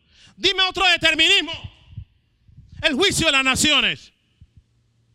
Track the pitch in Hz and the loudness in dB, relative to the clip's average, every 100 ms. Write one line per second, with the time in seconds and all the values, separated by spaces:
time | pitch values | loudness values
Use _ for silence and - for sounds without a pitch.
0 | _ _ - - 359 381 370 - 381 339 | _ _ -20 -6 -4 0 -2 0 0 2
1 | 320 320 330 392 320 320 - _ _ - | 0 2 2 2 0 -10 -16 _ _ -20
2 | - _ _ _ _ - - - 320 269 | -20 _ _ _ _ -20 -20 -4 -2 0
3 | 392 - 320 277 262 254 311 277 214 151 | 0 0 0 0 0 0 2 2 0 -4
4 | - _ _ _ - _ _ _ _ _ | -12 _ _ _ -20 _ _ _ _ _
5 | _ | _